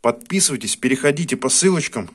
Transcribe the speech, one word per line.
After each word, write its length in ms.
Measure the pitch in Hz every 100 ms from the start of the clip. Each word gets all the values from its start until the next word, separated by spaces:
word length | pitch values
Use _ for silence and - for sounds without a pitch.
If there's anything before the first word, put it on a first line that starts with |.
Подписывайтесь, 760 | 117 120 - 190 - 131 107 -
переходите 600 | 127 131 147 147 165 127
по 120 | -
ссылочкам. 600 | - 185 180 - 120 90